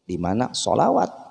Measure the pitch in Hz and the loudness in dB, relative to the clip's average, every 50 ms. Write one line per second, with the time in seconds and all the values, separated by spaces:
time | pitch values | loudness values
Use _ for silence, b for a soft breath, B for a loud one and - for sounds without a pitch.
0 | _ - 90 80 87 87 98 113 127 - - - - 98 - - 175 - - - | _ -8 -6 -2 -2 0 0 0 -2 -2 -4 -2 0 0 2 4 4 4 4 2
1 | - - - - - - | 0 0 -4 -8 -18 -20